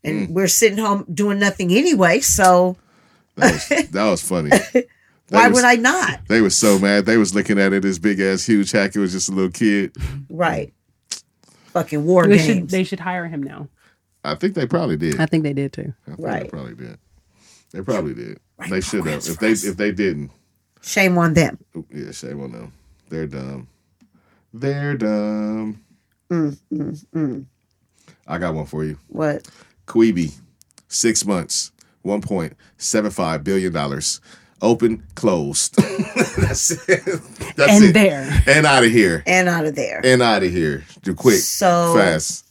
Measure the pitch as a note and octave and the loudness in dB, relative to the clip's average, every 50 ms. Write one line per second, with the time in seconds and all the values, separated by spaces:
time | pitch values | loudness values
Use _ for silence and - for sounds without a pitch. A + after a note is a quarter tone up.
0 | - D#3 G3+ G#3+ G3+ E3 E3 F#3 G3 F3 - - A#3 G#3+ G3 G#3 A3 G#3 G3+ G3+ | -6 -6 -4 -4 -6 -4 -2 0 0 2 2 4 2 2 2 2 0 0 0 -2
1 | G3+ - E3+ C#3+ G3+ G#3 G3+ G3+ G3+ G3 F#3+ - G3 F3 F3+ A3+ D4 F4 D#4 G3+ | -4 -8 -4 -2 0 0 2 2 2 0 0 0 0 2 2 4 4 2 2 4
2 | F#3 E3+ F3 A#3+ C4+ - - - F#3+ F#3 F3+ F3+ F3+ F3+ F3+ _ _ _ _ _ | 4 4 4 2 0 0 2 4 6 6 6 6 4 2 0 _ _ _ _ _
3 | _ _ _ _ _ _ _ - - A3 - D3+ - - C#4+ E4 - - - G2 | _ _ _ _ _ _ _ 2 2 2 2 2 -2 -2 -2 -2 -2 -2 -2 -2
4 | G#2+ A2 F3 E3+ - - - - D#3 D3 - F#3+ - - - B3 A#3+ _ _ _ | 0 0 0 -2 -2 -4 -4 -2 2 2 0 0 0 -2 -2 -2 -2 _ _ _
5 | _ _ _ _ _ _ F#3 A3 A#3 B3 - B3+ B3 B3 B3 A#3 A3+ B3+ D#4+ F#4 | _ _ _ _ _ _ 2 4 4 6 4 4 4 4 4 4 4 0 0 0
6 | D#4 - - - - - G#2+ A2+ A2 G2 - - A2+ G#2+ G2+ F#2+ G2 G2+ G2+ G#2 | -2 -4 -6 -8 -4 0 2 2 2 2 2 2 4 4 4 4 4 2 2 2
7 | G2 G2+ A2+ A#2 G#2+ F#2 F#2 G#2 F#2+ - G#2+ G2 G2 G2 F#2+ G2 F#2+ G2 F#2+ E2+ | 2 2 2 2 2 2 0 -4 -2 0 0 2 2 2 2 0 0 -2 -4 0
8 | E2 G#2 G2+ F#2 G2 F#2+ F#2+ F#2 - - A#2 G#2 G2 G2 - G#2+ G2 G2 - G#2+ | -2 -2 0 0 0 -2 -2 -2 0 0 2 2 2 0 0 0 0 0 -2 -2
9 | G2+ F#2 F2+ F#2+ F2 - G2 F#2+ F#2+ F#2 F2 - A#2 G#2+ G2+ G2+ G2 - _ - | -4 -2 -4 -6 -6 -4 -2 -2 -2 -2 -2 -2 0 0 0 0 -2 -4 _ -10
10 | - - C3+ C#3 C#3 C3 - D#3+ F3 D#3+ D3 - - - _ _ _ _ _ _ | -10 -8 -8 -10 -14 _ -6 -4 -4 -2 -2 -4 -8 -12 _ _ _ _ _ _
11 | _ _ - - _ _ _ _ _ _ _ _ _ _ _ F3+ E3 - - D3 | _ _ -14 -14 _ _ _ _ _ _ _ _ _ _ _ -6 -4 -4 -4 -4
12 | D3 E3 F#3 F3+ E3+ G3+ G3+ G3+ D#3+ - A3+ F#3 F3 D3+ F3+ F#3+ F#3+ - - F3 | 0 4 4 4 6 6 6 6 6 4 0 0 -2 -2 -2 -4 -2 -4 -6 -8
13 | E3 F#3 F3+ F3+ E3+ E3 E3 D3 C#3 C#3 D3+ - D3+ C#3 _ _ _ _ _ _ | -8 -8 -8 -6 -8 -8 -8 -8 -8 -10 -10 -14 -16 -18 _ _ _ _ _ _
14 | _ _ _ _ _ C#2+ D2+ - - G3+ G3 F3 C#3 B2 - E3+ E3+ B2 E2 D2 | _ _ _ _ _ -8 -6 -2 -4 -4 -2 -2 -4 -2 0 -2 0 -2 -2 -2
15 | D#3 E3 C#3+ C3+ D#3+ D#3 - D#3+ D#3 D3 C#3+ C#3 C#3 C3+ - - - D3 - _ | -2 -4 -2 -2 -2 0 0 -2 -2 -2 -4 -4 -6 -6 -8 -10 -12 -12 -12 _
16 | _ - C#3+ - D#3+ - - - - - - D#2 C2 A#1+ A1 A1+ B1+ A#1 G#1+ _ | _ -18 -14 -12 -8 -8 -8 -8 -10 -10 -12 -14 -14 -14 -16 -16 -18 -18 -18 _
17 | _ _ _ _ _ _ _ _ _ _ _ _ _ _ - F#2+ G2 G#2 - G2+ | _ _ _ _ _ _ _ _ _ _ _ _ _ _ -14 -12 -6 -4 -4 -2
18 | E2 D2 C2 A#1 A#1+ A1 G#1 - _ _ _ _ - E2 F#2+ F#2+ F2+ - - G2+ | -4 -6 -8 -10 -14 -16 -16 -20 _ _ _ _ -10 -6 -6 -4 -4 -4 -4 -4
19 | E2 D#2+ D2+ C#2+ C2+ D2+ E2 D#2+ A2 A2 A2+ G#2 - G2+ F2+ F2+ G#2 G#2 F#2+ F2+ | -4 -4 -6 -6 -6 -8 -8 -2 0 0 0 0 -2 -6 -4 -2 -4 -4 -2 -2
20 | G2+ F#2+ E2 D2 C#2+ C#2 _ _ _ _ _ _ _ _ _ _ _ - - G#3 | -2 -2 -2 -6 -10 -12 _ _ _ _ _ _ _ _ _ _ _ -6 -2 0
21 | G3 F#3 F3+ F3 E3+ E3 D#3 E3 D#3 - - - - _ _ E2+ - _ - D2 | 2 2 2 2 2 2 4 2 2 2 -2 -10 -20 _ _ -16 -16 _ -16 -16
22 | C2+ - C#2 - - C2 C#2+ C#2+ C#2 C2 A#1+ A1+ A1+ - B1+ _ _ _ _ _ | -14 -14 -14 -14 -14 -12 -12 -12 -12 -14 -14 -16 -18 -20 _ _ _ _ _ _
23 | _ _ - D#2+ D#2+ D2 C2+ C#2 C2 C2 C#2 C2 B1 _ _ _ _ _ _ _ | _ _ -10 -8 -8 -8 -10 -12 -12 -12 -12 -14 -16 _ _ _ _ _ _ _
24 | _ _ _ _ _ _ _ _ _ _ - A#2 C3 C#3 C#3+ C#3+ C#3+ D3 C#3+ C3 | _ _ _ _ _ _ _ _ _ _ -14 -6 -4 -4 -4 -4 -4 -4 -4 -4
25 | A2 G#2+ G#2+ G#2 G#2 G#2+ G#2+ G#2+ G#2+ G#2+ G#2+ A2 A2 G#2+ G#2+ - _ _ _ _ | -2 -2 -2 -2 -2 -4 -4 -4 -6 -6 -6 -6 -8 -8 -10 -12 _ _ _ _
26 | _ _ _ _ _ _ F3 E3+ D#3 D3 C#3+ - _ _ D#3 D3+ C#3+ C3+ D3+ D3 | _ _ _ _ _ _ -4 -2 -2 -4 -6 -10 _ _ -8 -6 -6 -8 -10 -12
27 | - _ _ E3 D#3 C#3 B2 C#3 C3+ _ _ _ _ _ _ _ _ _ _ _ | -16 _ _ -4 -4 -4 -6 -8 -12 _ _ _ _ _ _ _ _ _ _ _
28 | _ _ _ _ _ - D2+ F2 F2+ E2+ D#2+ D#2 D2+ D2 - D2+ D#2 D#2 D2 D2 | _ _ _ _ _ -10 -8 -6 -4 -4 -4 -6 -8 -8 -8 -6 -6 -6 -8 -12
29 | _ _ - A#2+ D#3 D3+ D3 - _ - _ _ - _ _ _ _ - - A2+ | _ _ -8 -4 -4 -4 -4 -6 _ -16 _ _ -20 _ _ _ _ -2 2 4
30 | A2+ A2+ G2+ F2 E2 D2+ C#2 - - _ _ _ _ _ _ _ _ _ - - | 4 4 4 0 -2 -4 -6 -14 -20 _ _ _ _ _ _ _ _ _ -6 -2
31 | - A#2 A2 - - G2 G2+ G#2+ D2+ - - - - - _ _ _ _ _ _ | 0 0 0 0 -2 -2 -2 -4 -4 -4 -6 -8 -8 -8 _ _ _ _ _ _
32 | _ F#2 G2+ G#2 - - G#2 F#2 E2 D#2+ - _ _ _ _ _ - - - A2 | _ -4 -4 -4 -4 -4 -4 -4 -4 -6 -10 _ _ _ _ _ -8 -2 -2 -2
33 | G#2+ G#2 F#2+ - F2+ D#2+ D#2+ D2+ D2 F#2+ G2 F#2+ F#2 F#2 E2 E2 D2 C#2+ C#2+ D2+ | -2 -2 -4 -2 -2 -2 -2 -4 -2 -2 -2 0 0 -2 -4 -4 -4 -4 -6 -6
34 | D#2 - - - _ - - - _ _ _ _ G#2 A2 A#2 A2 A#2 A#2 A2 A2 | -6 -6 -8 -8 _ -20 -20 -20 _ _ _ _ 2 2 2 4 2 0 0 -2
35 | - - - - - A2 F#2 E2+ D2 C#2+ D2 - - - - - - - - - | -10 -18 -12 -2 0 0 0 0 -2 -4 -4 -4 -4 0 2 2 2 2 0 -6
36 | G3+ - - C4 G#3+ - - - F#2+ - - - - - E3+ - - - F#3+ E3+ | -6 -6 -2 -2 -2 -2 0 -2 -2 -2 -2 -2 -2 -4 -4 -4 0 -2 -2 0
37 | - F3+ E3+ D#3+ - - - - - - - - C#3+ D3 G#3 G#3 G#3+ F#3+ E3 G#3+ | 0 -6 -8 -8 -10 -16 -16 -14 -14 -12 -2 0 4 6 8 10 10 8 8 6
38 | G#3 F#3+ D3+ C#3 C3+ C#3 C#3+ - - C#3 C#3 D3+ D#3 D3+ C#3 C3 A#2+ A#2 A2 A#2 | 4 4 2 0 -6 0 2 2 4 6 6 6 6 6 6 6 4 6 6 6
39 | G#2 F#2 E2+ D#2+ D2 - F3+ F#3 F#3 F3+ F3 E3 D#3 D#3 C#3+ C#3+ A#2+ - - - | 4 4 2 0 0 2 2 2 2 2 0 0 -2 -4 -4 -4 -6 -6 -6 0
40 | - B2+ B2+ B2 B2 A#2 A2 G2 F#2+ F2+ F2 F#2 D#2+ D2+ C#2+ C#2 D2+ - - - | 2 4 4 6 4 4 2 2 0 0 0 0 -2 -2 -2 -6 -10 -16 -20 -10
41 | _ G2 F2 - - - G#2 - - - - - G3+ F3+ F3 F3 E3+ E3+ E3 - | _ -6 -6 2 4 4 4 4 0 -2 -4 0 2 2 2 2 2 2 2 2
42 | G2 F2+ D#2+ D#2+ - - - - _ _ | 2 2 0 -2 -4 -6 -8 -10 _ _